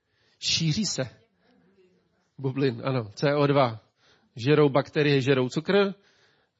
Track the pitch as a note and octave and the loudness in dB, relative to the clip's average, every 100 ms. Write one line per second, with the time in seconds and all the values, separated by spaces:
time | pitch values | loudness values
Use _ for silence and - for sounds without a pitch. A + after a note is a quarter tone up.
0 | _ _ _ _ - - D#3+ D3+ G3+ - | _ _ _ _ -4 -2 0 -2 -4 -4
1 | B2+ - _ _ _ _ _ _ _ _ | -8 -10 _ _ _ _ _ _ _ _
2 | _ _ _ - C3+ C3 C3+ A#2 B2 B2+ | _ _ _ -8 -6 -2 -2 -2 -4 -4
3 | G#2 - D3 D3 C#3+ C#3+ B2 A2 - _ | -6 -4 -2 2 2 4 2 -2 -16 _
4 | _ _ _ - A#2+ D3+ D3 C3+ C3 D#3 | _ _ _ -8 2 4 4 2 -2 -2
5 | D3+ C#3 B2+ C3 B2+ - D3+ G3 G3+ F#3 | 2 2 2 0 0 -4 0 2 2 -4
6 | _ _ _ _ _ _ | _ _ _ _ _ _